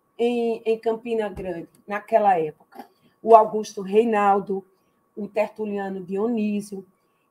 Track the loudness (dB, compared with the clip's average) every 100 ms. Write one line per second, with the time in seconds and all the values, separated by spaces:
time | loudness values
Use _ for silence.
0 | _ -4 -2 0 -2 -2 -4 -2 -2 -4
1 | -4 -4 -4 -8 -10 -10 -12 _ -10 -10
2 | 0 2 4 2 -2 -8 _ -20 -20 _
3 | _ _ 8 8 8 0 -6 -10 0 2
4 | 2 2 2 2 0 -8 -8 _ _ _
5 | _ -14 -8 -4 -4 -4 -8 -6 -6 -8
6 | -8 -4 -2 -2 -2 -4 -8 -14 -16 _
7 | _ _ _